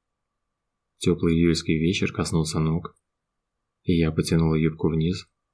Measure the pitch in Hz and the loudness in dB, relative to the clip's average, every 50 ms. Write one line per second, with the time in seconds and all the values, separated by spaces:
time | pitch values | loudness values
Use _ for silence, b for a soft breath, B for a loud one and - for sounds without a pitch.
0 | _ _ _ _ _ _ _ _ _ _ _ _ _ _ _ _ _ _ _ - | _ _ _ _ _ _ _ _ _ _ _ _ _ _ _ _ _ _ _ -6
1 | - 92 85 80 85 82 82 82 85 85 80 80 - - 82 78 80 82 98 - | -2 -2 0 0 0 0 2 4 4 2 2 0 0 -2 -2 0 0 0 0 0
2 | - - - - 82 - - 82 80 80 - 80 80 80 80 82 - - - _ | -2 -4 -4 -4 -4 -2 -2 -2 -2 -2 -2 -2 -2 0 -2 -4 -6 -8 -16 _
3 | _ _ _ _ _ _ _ _ _ _ _ _ _ _ _ _ _ - 90 82 | _ _ _ _ _ _ _ _ _ _ _ _ _ _ _ _ _ 0 0 2
4 | 82 78 80 82 80 - 92 82 82 80 80 78 80 80 78 - - 82 78 80 | 2 0 0 -2 -2 0 2 2 2 2 2 2 2 0 0 -2 -2 -2 0 0
5 | 78 87 92 - - _ _ _ _ _ | 0 -2 -2 -4 -8 _ _ _ _ _